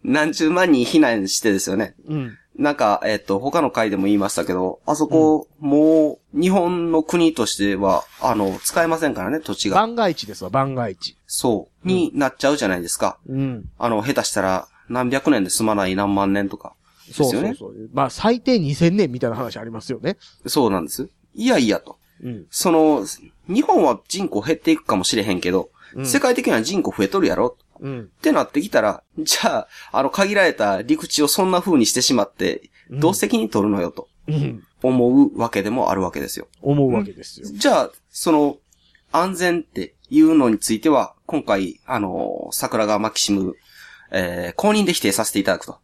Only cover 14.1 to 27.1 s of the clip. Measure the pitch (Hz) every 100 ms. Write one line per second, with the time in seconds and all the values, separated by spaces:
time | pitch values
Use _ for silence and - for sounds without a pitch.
14.1 | 120 110 104 95 92 - _ _ 120 123
15.1 | 135 156 127 90 - 110 104 92 95 101
16.1 | 98 98 98 98 - - _ _ _ -
17.1 | - 139 117 190 277 - - 110 131 135
18.1 | - 214 247 262 240 143 147 170 196 170
19.1 | 123 120 110 123 110 113 113 - 117 127
20.1 | 202 - _ - 156 117 95 76 - 143
21.1 | _ _ - 240 302 113 95 - - _
22.1 | _ 127 110 80 - 190 160 156 143 95
23.1 | - - _ - 208 311 370 151 110 _
24.1 | 185 190 101 107 165 - 156 - 101 90
25.1 | 110 104 90 87 92 - _ - - 135
26.1 | 277 269 247 247 120 113 190 - - 98